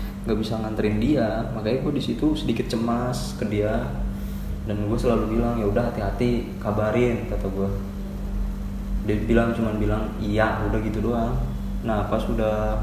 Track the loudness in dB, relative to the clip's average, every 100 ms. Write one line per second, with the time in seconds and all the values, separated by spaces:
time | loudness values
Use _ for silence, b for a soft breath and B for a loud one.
0 | B -6 -2 -2 0 -2 -2 0 2 2
1 | 4 4 2 0 -2 -2 0 0 0 -2
2 | -2 0 2 2 0 0 0 0 0 0
3 | 0 -2 -4 -4 0 2 2 0 -2 -2
4 | -2 B B B B -4 -2 -2 0 2
5 | 2 2 2 2 2 2 2 2 0 0
6 | -2 0 2 2 -2 -4 -2 0 2 4
7 | 2 2 -2 -2 -2 -2 -2 -2 -4 -6
8 | -6 -6 -4 -2 -2 -4 -6 -6 -4 -2
9 | 0 0 4 4 4 2 0 0 0 0
10 | -2 -2 0 2 2 2 0 0 0 0
11 | 0 0 0 0 -2 -2 -4 -4 0 0
12 | 0 0 0 2 2 2 0 0